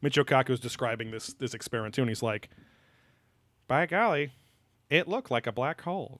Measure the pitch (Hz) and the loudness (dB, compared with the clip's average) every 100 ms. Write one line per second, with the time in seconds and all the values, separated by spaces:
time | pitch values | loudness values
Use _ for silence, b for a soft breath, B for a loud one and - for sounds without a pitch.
0 | 143 139 139 135 131 123 120 - 123 113 | 2 4 4 4 4 0 -2 -4 -4 -2
1 | 113 110 - 135 131 113 - 120 107 107 | -6 -8 -12 -8 -8 -8 -6 -4 -2 0
2 | 123 110 113 107 - b b b b b | 0 0 -2 -4 -8 b b b b b
3 | b b b b b _ _ 131 170 180 | b b b b b _ _ 0 2 2
4 | 226 151 147 - b b b _ _ 151 | 4 2 0 -6 b b b _ _ 2
5 | 170 214 262 120 117 107 131 160 - 190 | 2 -4 0 0 0 -2 -2 -2 -6 -6
6 | 135 | -6